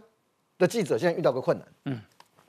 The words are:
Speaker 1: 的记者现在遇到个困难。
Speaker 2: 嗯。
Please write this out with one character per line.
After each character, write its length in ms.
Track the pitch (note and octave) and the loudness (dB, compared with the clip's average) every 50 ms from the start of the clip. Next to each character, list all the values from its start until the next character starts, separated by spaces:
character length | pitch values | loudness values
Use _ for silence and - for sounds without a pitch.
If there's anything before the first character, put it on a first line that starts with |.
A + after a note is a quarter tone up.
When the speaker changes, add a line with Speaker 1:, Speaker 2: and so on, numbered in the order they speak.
| - _ _ _ _ _ _ _ _ _ _ _ | -12 _ _ _ _ _ _ _ _ _ _ _
Speaker 1:
的 80 | F#3 E3+ | 0 2
记 160 | - A#3 G3 | 2 0 0
者 160 | C#3 D3 A2+ | 0 0 0
现 120 | D3 F3 | 2 0
在 80 | E3+ - | 0 2
遇 20 | |
到 100 | E3 D#3 | 0 0
个 100 | B2 B2+ | 0 2
困 160 | B2+ - C#3+ F#2+ | 0 -2 -2 -2
难。 100 | - - _ _ _ | -4 -18 _ _ _
Speaker 2:
嗯。 140 | C#3+ C3+ A2+ G2+ _ _ _ - _ _ _ _ | -8 -8 -8 -10 _ _ _ -20 _ _ _ _